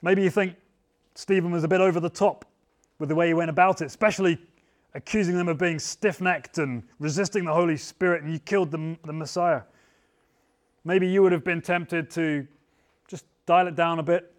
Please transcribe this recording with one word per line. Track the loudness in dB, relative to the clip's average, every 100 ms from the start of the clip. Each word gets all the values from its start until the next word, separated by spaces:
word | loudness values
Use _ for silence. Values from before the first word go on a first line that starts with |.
Maybe | 2 2
you | 2
think | 2 -2 -4 _ _ _ _ _ -20
Stephen | 0 0 2
was | -2
a | 2
bit | 4
over | 4 2
the | -2
top | 0 0 0 -14 _ _ _ _ _
with | -4
the | 0
way | 2
he |
went | 2 0
about | 4 4 4
it, | -4
especially | 0 0 2 0 0 -6 _ _ _ _
accusing | -18 -6 -2 0 0
them | -2
of | 0
being | -2 -2
stiff-necked | -8 -4 -4 -2 -2 -2 -6 -4
and | -4 -4 -10 _
resisting | -6 -2 -2 -2
the | 0
Holy | 0 0 -2
Spirit, | -6 -2 0 0
and | -2
you | -8
killed | -2 -2 0
the, | -4 -8 -10
the | -10
Messiah. | -10 -8 -2 0 0 -4 _ _ _ _ _ _ _ _ _ _ _ -2
Maybe | 0 2
you | 4
would | 4
have | 4
been | 0 -4
tempted | -2 -4 -2 -6 -4
to | -4 -2 -2 -6 _ _ _ _ _ _
just | -18 _ _ 2
dial | 4 4
it | 0
down | -2 -2
a |
bit. | 0 -2 -2